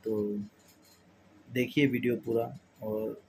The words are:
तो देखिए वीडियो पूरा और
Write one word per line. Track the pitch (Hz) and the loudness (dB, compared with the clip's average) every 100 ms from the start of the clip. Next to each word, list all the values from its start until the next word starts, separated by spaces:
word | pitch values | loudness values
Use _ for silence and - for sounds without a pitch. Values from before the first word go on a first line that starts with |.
तो | 113 107 104 104 - - - - - - - - - - - | 0 0 0 -2 -6 -14 -20 -20 -20 -20 -20 -20 -20 -20 -6
देखिए | 120 123 - 143 | -2 0 4 4
वीडियो | 120 123 117 | 4 0 0
पूरा | 117 113 117 131 _ - | 0 0 0 -6 _ -10
और | 110 107 110 113 | -4 -4 -4 -8